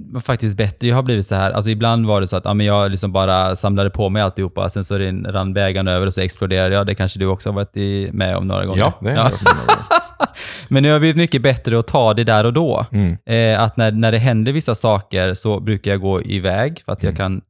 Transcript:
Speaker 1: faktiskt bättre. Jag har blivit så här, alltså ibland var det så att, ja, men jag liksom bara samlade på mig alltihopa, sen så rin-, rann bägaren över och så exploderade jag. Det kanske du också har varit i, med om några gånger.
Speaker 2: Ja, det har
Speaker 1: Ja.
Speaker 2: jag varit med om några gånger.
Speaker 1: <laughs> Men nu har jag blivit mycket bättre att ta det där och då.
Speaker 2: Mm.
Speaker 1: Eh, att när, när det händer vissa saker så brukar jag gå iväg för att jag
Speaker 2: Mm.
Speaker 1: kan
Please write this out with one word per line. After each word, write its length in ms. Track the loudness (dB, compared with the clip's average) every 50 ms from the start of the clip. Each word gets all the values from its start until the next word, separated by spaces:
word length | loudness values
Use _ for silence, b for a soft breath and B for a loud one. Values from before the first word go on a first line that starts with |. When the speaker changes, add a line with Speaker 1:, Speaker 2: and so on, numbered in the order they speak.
| -16 -10 -8 -6 -4
Speaker 1:
faktiskt 320 | -2 -2 0 -2 -2 0
bättre. 300 | 0 -2 -2 -2 -2 0 0
Jag 80 | 0
har 60 | 2
blivit 240 | 2 2 0 0 0
så 80 | 0 0
här, 160 | 0 0 0
alltså 200 | 0 0 -2 -2
ibland 360 | 0 0 2 2 2 2 2
var 140 | 2 2 0
det 60 | 0
så 100 | 0 -2
att, 80 | -2 -2
ja, 100 | 0 0
men 120 | 2 2
jag 240 | 2 2 2 2 0
liksom 220 | 0 -2 -2 -2
bara 440 | 0 0 2 2 2 2 2 0 0
samlade 340 | -2 0 0 0 0 0 0
på 180 | 0 -2 -2 0
mig 140 | 0 0
alltihopa, 480 | 0 0 -2 -4 -6 -4 -4 -4 -4 -4
sen 140 | -4 -6 -4
så 140 | -4 -4 -2
rin-, 280 | -2 -2 -4 -6 -6
rann 260 | -4 -4 -4 -2 -2 0
bägaren 340 | 0 0 0 0 0 0 0
över 180 | 0 0 0
och 80 | 0 0
så 60 | -2
exploderade 540 | -2 -4 -4 -4 -2 0 0 2 2 2 2
jag. 120 | 2 0
Det 80 | 0 0
kanske 240 | -2 -2 -2 -2 -2
du 80 | -2
också 220 | -2 -2 -2 -4 -4
har 60 | -4
varit 220 | -4 -6 -6 -6
i, 340 | -4 -4 -2 -2 -2 -4 -4
med 240 | -4 -2 -2 -2 -2
om 100 | -2 -2 -2
några 180 | -2 -2 -2
gånger. 120 | -2 0 2
Speaker 2:
Ja, 180 | 2 0 0 -2
det 100 | -4 -2
har 60 | 0
Speaker 1:
Ja. 60 | 2 2
Speaker 2:
jag 60 | 0
varit 120 | 0 2
med 80 | 2 2
om 40 | 2 2
några 160 | 2 0 0
gånger. 120 | 0 0 0
Speaker 1:
<laughs> 800 | 0 0 0 -2 -6 -4 -4 -4 -4 -8 -16 -14 -14 -12 -4 0
Men 140 | 2 4
nu 60 | 4 4
har 40 | 4
jag 60 | 4
blivit 160 | 4 2 2
mycket 260 | 2 2 2 2 2
bättre 360 | 2 2 0 0 0 0 0 0
att 80 | 0
ta 280 | 2 2 2 4 4 2
det 100 | 2 2
där 200 | 2 2 4 4
och 60 | 2
då. 340 | 2 0 0 0 0 -2 -2 -2
Speaker 2:
Mm. 240 | 0 0 2 0 0 -2 _
Speaker 1:
Eh, 360 | -2 0 2 2 2 2 2
att 140 | 2 0 0
när, 160 | 0 0 0
när 200 | 2 2 2 2
det 60 | 2 2
händer 340 | 2 2 2 2 0 0
vissa 220 | 0 -2 -2 -2 -2
saker 600 | 0 0 0 0 0 -2 -4 -2 -2 0 0 -2
så 260 | -2 -2 -2 -2 -2
brukar 300 | -2 -2 -2 -2 -2 -2
jag 100 | -2 -2
gå 220 | -2 -2 -2 -2
iväg 580 | -2 -4 -4 -2 -2 -2 0 0 -2 -4 -6 -8 -8
för 80 | -8
att 100 | -6 -4
jag 80 | -4 -4
Speaker 2:
Mm. 60 | -2
Speaker 1:
kan 260 | -2 -4 -4 -4 -6 -8